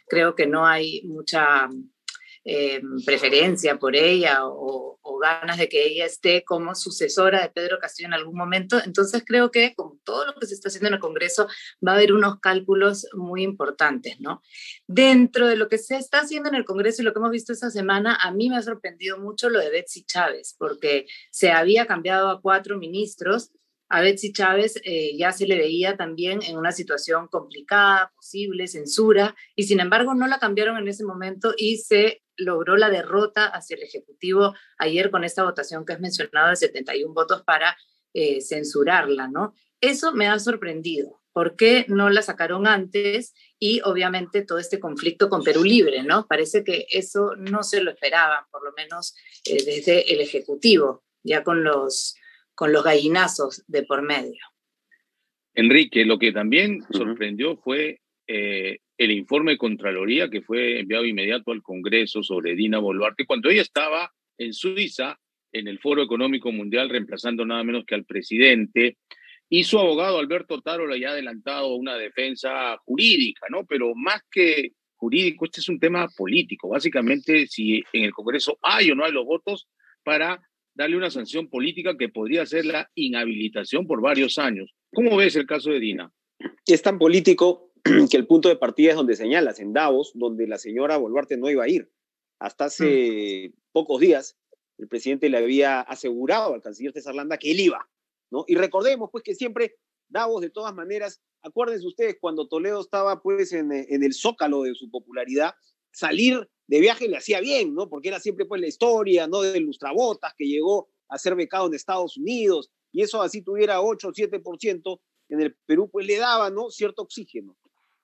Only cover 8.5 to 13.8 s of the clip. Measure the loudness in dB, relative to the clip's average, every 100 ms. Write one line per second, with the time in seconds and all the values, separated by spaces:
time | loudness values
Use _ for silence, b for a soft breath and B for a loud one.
8.5 | -4 0 -2 0 0 0 0 0 2 4
9.5 | 4 2 0 -12 -14 -8 -4 -6 -6 -10
10.5 | -8 -8 -4 -2 -2 -4 -4 -4 -2 -2
11.5 | B B B 2 4 4 2 2 0 -2
12.5 | 0 0 2 2 0 -10 -12 -8 -6 -6
13.5 | -4 -8 0